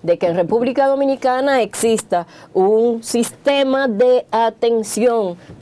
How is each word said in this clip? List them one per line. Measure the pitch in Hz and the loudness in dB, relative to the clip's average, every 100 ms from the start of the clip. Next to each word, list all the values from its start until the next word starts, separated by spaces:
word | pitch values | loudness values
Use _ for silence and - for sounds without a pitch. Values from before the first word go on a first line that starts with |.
de | 165 170 | -4 0
que | 180 | 0
en | 170 | 0
República | 170 226 247 262 269 | 0 0 0 0 0
Dominicana | 277 277 269 262 254 277 269 | 2 0 0 0 0 0 0
exista | 208 - 233 220 - 175 170 - - | 0 -2 0 0 -2 -4 -4 -14 -6
un | 180 185 220 233 226 | 0 2 4 2 -2
sistema | 226 233 240 - - 277 269 262 269 | -4 -2 -2 -4 -2 0 0 0 -2
de | 202 247 247 - | 0 2 2 0
atención | 220 226 226 233 233 214 - 240 233 196 175 - - | 0 0 0 0 0 -2 0 0 0 -2 -6 -16 -8